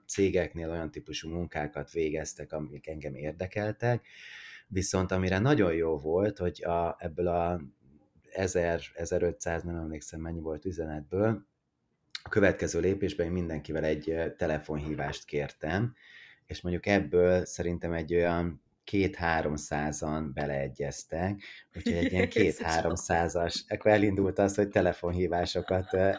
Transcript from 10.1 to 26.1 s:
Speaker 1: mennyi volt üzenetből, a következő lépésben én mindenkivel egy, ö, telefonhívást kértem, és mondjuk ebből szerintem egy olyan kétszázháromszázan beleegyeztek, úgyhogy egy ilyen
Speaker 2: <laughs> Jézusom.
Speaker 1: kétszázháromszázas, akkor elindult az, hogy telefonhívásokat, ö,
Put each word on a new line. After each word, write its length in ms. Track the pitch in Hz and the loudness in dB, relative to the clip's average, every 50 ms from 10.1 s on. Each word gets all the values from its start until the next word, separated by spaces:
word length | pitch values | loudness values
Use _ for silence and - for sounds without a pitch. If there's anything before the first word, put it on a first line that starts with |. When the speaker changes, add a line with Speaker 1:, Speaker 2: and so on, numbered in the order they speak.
| 85 80 | -10 -8
Speaker 1:
mennyi 200 | 80 82 85 82 | -8 -6 -6 -6
volt 260 | 78 80 78 76 - | -6 -6 -8 -6 -6
üzenetből, 800 | 95 90 82 80 78 76 76 73 - 90 95 107 113 110 101 - _ _ _ _ _ _ _ _ _ _ _ _ _ - - - | -8 -6 -4 -6 -6 -6 -8 -8 -4 0 2 2 2 2 0 -6 _ _ _ _ _ _ _ _ _ _ _ _ _ -16 -14 -10
a 60 | - | 0
következő 500 | - 110 101 92 90 - 90 78 - 85 | 4 6 6 6 4 2 -2 -2 0 2
lépésben 460 | 85 92 98 - 101 87 - - 85 | 2 2 2 2 -2 -2 0 -2 -2
én 60 | 85 90 | 0 0
mindenkivel 500 | 90 87 82 78 76 76 - 76 78 78 | -2 -2 -2 -4 -6 -6 -4 -2 0 2
egy, 260 | 78 78 76 76 80 | 0 0 0 -2 -2
ö, 260 | 80 82 82 80 - | -2 0 -2 -4 -2
telefonhívást 880 | - 90 80 78 76 - - 78 76 73 78 76 69 71 71 69 - - | -2 0 0 0 -2 -2 -4 -4 -4 -2 -4 -4 -4 -4 -6 -6 -8 -10
kértem, 680 | - - 73 71 69 - _ 78 78 85 101 120 120 - _ - - - - - - - _ _ | -4 -4 -4 -4 -4 -8 _ -4 -2 0 0 0 -2 -4 _ -20 -20 -20 -20 -20 -20 -20 _ _
és 160 | _ 92 - | _ -12 -6
mondjuk 240 | - 87 90 85 - | -2 -2 -2 0 2
ebből 600 | 98 101 98 98 - 90 87 87 90 90 90 87 | 4 4 4 4 4 4 6 6 8 6 4 2
szerintem 460 | - - - 82 85 87 85 - 85 82 | -2 -6 -4 -2 -2 -2 -2 -2 -2 -2
egy 200 | 82 80 76 85 | -2 -2 2 2
olyan 480 | 87 85 85 85 85 85 87 76 - _ _ _ _ _ | 4 4 4 2 2 0 -2 -4 -8 _ _ _ _ _
kétszázháromszázan 1500 | - - 98 95 90 95 - 87 85 82 80 82 76 76 73 - - 78 73 73 78 73 - 82 78 76 78 78 73 65 | -2 0 2 2 2 0 0 0 2 2 2 0 0 -2 -4 -4 -4 -4 -2 -2 -4 -4 -4 -4 -4 -2 -2 -4 -4 -4
beleegyeztek, 1080 | 73 73 71 71 69 69 67 62 - 71 69 67 - - _ 80 80 90 98 101 101 - - - - - _ _ | -4 -4 -2 -2 -4 -4 -6 -6 -6 -6 -6 -6 -10 -10 _ -4 -2 -2 -2 -4 -6 -10 -18 -20 -20 -20 _ _
úgyhogy 180 | 90 - 233 87 | -6 -2 0 0
egy 180 | 85 85 85 | 2 0 2
ilyen 20 | 90 | 2
Speaker 2:
<laughs> 200 | 92 95 - - | 2 2 2 4
Jézusom. 100 | 113 101 | 4 4
Speaker 1:
kétszázháromszázas, 1200 | 82 76 - - 82 82 82 82 82 85 82 - - 90 82 87 82 78 87 85 87 - - - | 4 2 0 0 2 2 4 4 2 0 -2 0 2 2 2 2 2 2 0 0 0 -2 -4 -4
akkor 240 | - 104 - - 107 | -6 -6 2 6 6
elindult 480 | 107 104 104 107 98 98 98 95 92 - | 6 8 6 4 4 2 2 2 4 4
az, 160 | 101 98 101 | 2 4 4
hogy 140 | 107 101 101 | 2 2 4
telefonhívásokat, 1200 | - 104 90 87 87 - - 87 85 90 90 80 85 87 87 - - 90 85 - 92 92 92 - - | 4 4 4 4 2 0 -2 -2 0 0 0 2 2 0 0 0 -2 -4 0 0 0 0 0 0 2
ö, 160 | 92 95 98 | 4 4 4